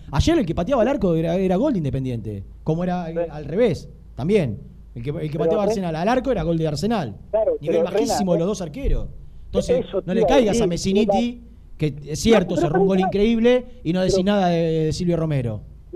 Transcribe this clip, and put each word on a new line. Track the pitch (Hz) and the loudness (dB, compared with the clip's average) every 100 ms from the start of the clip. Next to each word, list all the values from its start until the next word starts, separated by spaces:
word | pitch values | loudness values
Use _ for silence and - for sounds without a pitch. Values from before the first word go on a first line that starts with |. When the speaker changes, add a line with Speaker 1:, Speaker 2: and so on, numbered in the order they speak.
| - | -4
Speaker 1:
Ayer | 139 285 339 | 0 2 2
el | 170 | 0
que | - | -2
pateaba | 180 262 | 0 2
al | 226 | 2
arco | 277 190 160 | 2 0 0
era, | 165 180 | 0 0
era | 190 185 | 2 2
gol | 302 | 2
de | 196 | 0
Independiente. | 135 135 131 117 107 98 - - | -2 -4 -4 -6 -6 -10 -12 -6
Como | - 165 | -4 -2
era, | 180 180 165 | -2 -4 -4
eh, | |
Speaker 2:
Sí. | 170 170 | -6 -6
Speaker 1:
al | 151 139 | -8 -4
revés, | 185 240 113 - - - - | 0 2 0 -8 -18 -14 -6
también. | 156 208 127 98 - - - 120 | 0 2 0 -4 -12 -20 -16 -10
El | |
que, | 131 | -8
el | 160 | -6
que | 156 | -6
Speaker 2:
Pero | 156 160 | -2 0
Speaker 1:
pateaba | 160 202 | 2 0
Speaker 2:
Ren- | |
Speaker 1:
Arsenal | 220 175 156 | 0 -2 -2
al | 196 | 0
arco | 254 254 | 2 0
era | 202 | 0
gol | 160 165 | 0 0
de | 160 | 0
Arsenal. | 147 202 220 123 - - | -2 -2 -2 -4 -8 -4
Speaker 2:
Claro, | 220 202 156 | 0 0 0
Speaker 1:
Nivel | 151 - | 0 0
Speaker 2:
pero | 185 | 2
Speaker 1:
bajísimo | 196 226 185 185 | 0 0 0 2
Speaker 2:
Rena, | 165 180 | 2 0
Speaker 1:
los | |
dos | 196 | -4
arqueros. | 165 247 277 - - - - - - | -8 -4 0 0 -2 -10 -16 -16 -6
Entonces, | - - - - | -2 0 0 0
Speaker 2:
Eso | 190 | -4
Speaker 1:
no | |
Speaker 2:
te | 175 220 | 0 2
Speaker 1:
le | |
Speaker 2:
iba | 208 | 4
a | |
Speaker 1:
caigas | 269 208 | 4 4
a | 233 190 | 2 2
Speaker 2:
decir, | |
Speaker 1:
Messiniti, | 170 190 202 214 208 240 247 - - - - | 0 2 2 4 2 0 -6 -16 -20 -18 -4
Speaker 2:
pero | 151 - | -4 -4
Speaker 1:
que | 143 | -8
es | 156 | 0
cierto, | 220 208 175 | 4 4 4
Speaker 2:
No, | 165 | 0
pero | 156 | 2
Speaker 1:
cerró | 175 | 2
un | 190 | 4
gol | 190 | 2
Speaker 2:
pará. | 185 | 2
Speaker 1:
increíble, | 196 226 226 240 254 254 - | 2 2 4 4 4 0 -6
y | 156 | -2
no | 185 | 0
decís | 185 190 | 2 2
Speaker 2:
Pero | 190 | 2
Speaker 1:
nada | 208 180 | 2 2
de, | 170 165 160 156 | 2 2 0 0
de | |
Silvio | 151 175 165 | 0 0 0
Romero. | 160 139 117 107 - - - | 0 -2 -2 -6 -12 -20 -12